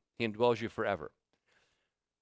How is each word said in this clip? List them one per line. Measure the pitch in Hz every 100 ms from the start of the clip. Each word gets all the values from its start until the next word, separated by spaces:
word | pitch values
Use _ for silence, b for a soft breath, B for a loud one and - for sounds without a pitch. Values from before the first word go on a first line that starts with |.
| _ -
He | 117
indwells | 104 120 113
you | 113
forever. | - 107 90 65 _ _ _ _ _ _ _ _ _ _ _